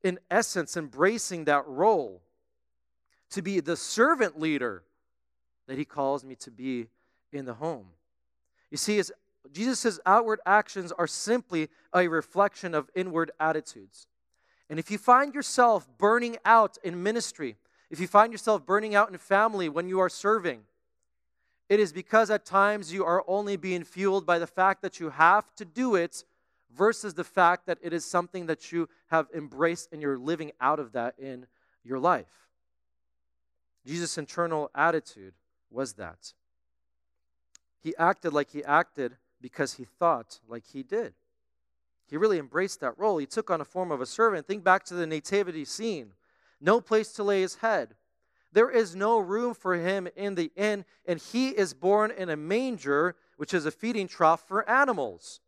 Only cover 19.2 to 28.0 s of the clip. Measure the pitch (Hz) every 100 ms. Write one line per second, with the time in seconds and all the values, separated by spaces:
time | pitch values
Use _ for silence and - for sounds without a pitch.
19.2 | - 196 226 208 170 151 180 190 180 -
20.2 | 202 220 175 117 _ _ _ _ _ _
21.2 | _ _ _ _ _ 208 196 160 - 220
22.2 | 214 208 - 190 202 208 160 190 165 180
23.2 | 175 190 202 196 185 175 165 180 196 196
24.2 | 165 170 165 - 190 196 190 - 160 139
25.2 | 165 202 - - 190 185 254 196 170 -
26.2 | - _ _ _ _ 120 202 220 208 165
27.2 | 170 - 170 175 - 170 175 165